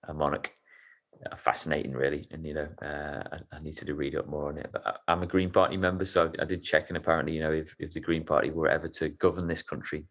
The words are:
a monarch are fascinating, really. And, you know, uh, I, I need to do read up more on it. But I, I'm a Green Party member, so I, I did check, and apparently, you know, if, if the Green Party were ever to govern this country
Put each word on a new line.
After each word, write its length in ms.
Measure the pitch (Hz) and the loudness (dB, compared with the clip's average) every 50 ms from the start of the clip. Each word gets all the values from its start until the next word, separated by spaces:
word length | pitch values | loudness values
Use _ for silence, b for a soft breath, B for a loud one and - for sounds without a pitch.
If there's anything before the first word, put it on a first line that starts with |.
| - - | -8 -8
a 40 | 78 | -2
monarch 380 | 76 76 71 71 - - - - _ b b b b b b b b b _ _ - - - | 0 2 2 2 0 -4 -8 -12 _ b b b b b b b b b _ _ -12 -10 -10
are 60 | - - | -10 0
fascinating, 560 | - 62 58 - - 80 76 73 - 60 65 | 2 2 2 2 2 0 0 0 0 -2 -2
really. 340 | 64 65 69 73 73 - - | 0 0 0 0 -2 -6 -8
And, 140 | - 78 80 | -12 -10 -8
you 80 | 76 73 | -6 -4
know, 140 | 78 76 76 78 - | -4 -4 -6 -8 -10
uh, 420 | - 73 73 73 73 73 71 58 - - | -8 -8 -6 -6 -6 -6 -6 -8 -8 -8
I, 240 | - 82 - _ - | -10 -12 -12 _ -14
I 40 | 76 | -10
need 160 | 78 78 78 - | -10 -10 -10 -8
to 80 | - | -6
do 100 | - 76 | -4 -4
read 200 | 71 71 71 78 | -2 -2 -2 -2
up 120 | 76 - - | -2 -4 -4
more 220 | 76 73 73 73 | -4 -4 -4 -4
on 80 | 73 76 | -4 -6
it. 100 | - - | -8 -6
But 140 | - - - | -6 -4 -4
I, 260 | - - - _ - | -4 -4 -4 _ 0
I'm 120 | 85 87 90 | 2 2 2
a 40 | 87 | 2
Green 220 | - 92 92 90 | 2 2 2 4
Party 280 | 90 101 92 - 78 95 | 4 4 4 4 4 2
member, 280 | 95 92 90 92 95 | 2 2 2 2 -2
so 260 | 87 - 90 82 80 80 - | 2 4 4 4 4 2 -2
I, 60 | 80 | -2
I 20 | |
did 180 | 80 92 85 - | -2 -2 -4 -2
check, 260 | - - 78 - - | 4 4 4 4 2
and 80 | 87 80 | -6 -4
apparently, 360 | 78 - 82 82 67 76 80 | 2 2 2 4 4 0 0
you 60 | 80 | 0
know, 120 | 80 78 | 0 2
if, 220 | 78 78 78 - - _ | 2 0 -2 -4 -8 _
if 140 | - - - | -10 -6 -6
the 80 | - | -6
Green 220 | - - 82 80 78 | 0 2 2 2 2
Party 280 | - 78 73 - 69 | 2 4 4 4 2
were 160 | 78 82 80 78 | 0 2 2 4
ever 200 | - 80 80 85 | 4 2 0 -4
to 200 | - - 80 76 | -4 -2 -2 -2
govern 380 | 73 - - 92 82 92 90 82 | -2 2 2 2 2 4 -2 -2
this 160 | 82 78 - | -2 -2 -4
country 420 | - - 67 - - - 78 78 - | -6 -8 -8 -6 -6 -6 -8 -8 -10